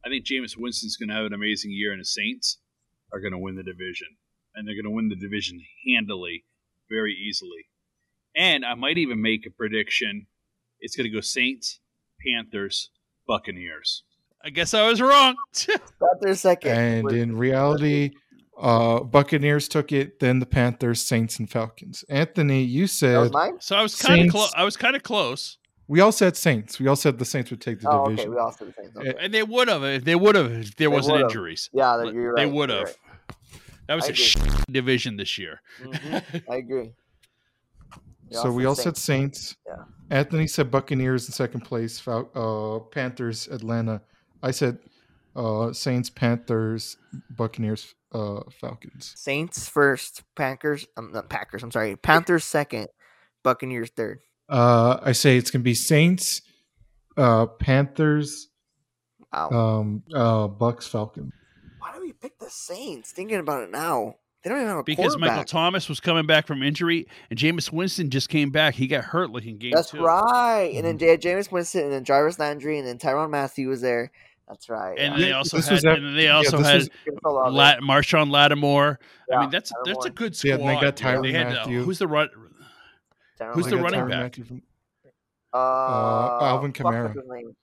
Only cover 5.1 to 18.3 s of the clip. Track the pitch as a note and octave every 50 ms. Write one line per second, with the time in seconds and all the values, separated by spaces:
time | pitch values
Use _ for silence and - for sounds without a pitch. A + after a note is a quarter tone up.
5.1 | G2+ F2+ G2 G2 G#2 G#2 G2 - F2 F2 E2+ - - _ - C3 B2+ A#2 G#2+ G2+
6.1 | G#2 F#2 F2+ F2 F2 E2 _ _ _ _ _ _ _ _ _ _ A2 A2 G#2+ G#2
7.1 | G2+ F2+ G2+ G#2 F#2+ - F#2+ F2+ F2 E2 - _ _ _ _ _ _ _ _ _
8.1 | _ _ _ _ _ D3+ F3+ F#3 D#3+ C#3 B2+ A#2+ A#2+ A#2 B2+ C#3+ E3 F3 D#3+ C3
9.1 | A#2+ A2 G#2+ A2+ A2 A2 A2 G#2+ _ _ A#2 G#2+ A2 A2 G#2 - - - A2+ G#2+
10.1 | G2+ G#2 G2+ _ _ _ _ _ _ _ _ _ _ _ A2+ A2+ - - B2 A2+
11.1 | G#2+ G#2+ G2+ - - C3 B2 B2+ C3+ A#2 - - - _ _ _ _ _ _ _
12.1 | _ _ - C3+ B2 A#2 A2+ A2 - G2+ G2+ G2 - - - _ _ _ _ _
13.1 | _ _ _ - A2+ F#2+ - A2 F#2+ F2+ F2+ F2 D#2+ D#2 - - - - _ _
14.1 | _ _ _ _ _ _ - D3+ C3+ D#3+ E3+ D#3+ - G#3+ G#3+ A3+ A#3 G#3+ B3+ C4
15.1 | C#4 C#4+ C4+ C4 B3+ - - _ _ - - - G#4 - - - _ _ - F3
16.1 | F3+ F3+ G3+ G3 F#3+ F#3+ - F#3+ F3 F3+ - C#3+ A#2 A#2 A#2 A#2+ A2+ A2+ A2+ C#3
17.1 | A#2+ A#2+ A#2 A#2 A2+ A2+ B2 C3 C3 C3 C#3 C#3+ D3+ D3 D3 D3 C#3+ C#3+ C#3+ C#3
18.1 | C#3 - _ _